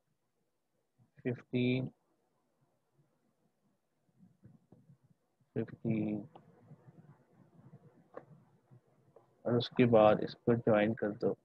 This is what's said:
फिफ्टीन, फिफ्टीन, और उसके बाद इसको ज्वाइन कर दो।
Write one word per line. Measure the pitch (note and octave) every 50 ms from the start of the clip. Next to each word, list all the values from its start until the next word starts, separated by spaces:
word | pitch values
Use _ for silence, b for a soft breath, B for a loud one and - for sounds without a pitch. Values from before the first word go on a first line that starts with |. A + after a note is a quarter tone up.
| _ _ _ _ _ _ _ _ _ _ _ _ _ _ _ _ _ _ _ _ _ _ _ - -
फिफ्टीन, | C3 B2 - - _ - B2 B2 B2 B2+ C3 C3 C3+ - _ _ _ _ _ _ _ _ _ _ _ _ _ _ _ _ _ _ _ _ _ _ _ _ _ _ _ _ _ _ _ _ _ _ _ _ _ _ _ _ _ _ _ _ _ - - _ _ - - - - _ _ - - - - - _ _ _ _ _ _ _ _ _ _ _ -
फिफ्टीन, | A#2 A#2 - - - - - A2 G#2+ G#2+ G#2+ G#2+ G#2 G#2 - - - - - - - - - - - - - - - - - - _ _ _ _ - - _ _ - - - - - - - - - - _ - - - - - - - _ _ _ _ _ - - _ _ _ _ _ _ - - _ _ _ _ -
और | - A#2+
उसके | A#2+ A#2+ - - - B2+
बाद | A#2+ A#2 G#2+ G#2+ G#2+ G#2+ - -
इसको | - - - - - A#2
ज्वाइन | A#2 - A#2+ A2 G#2 G#2 A2 A2+
कर | - - G#2 G#2
दो। | A2+ - G2 G#2 -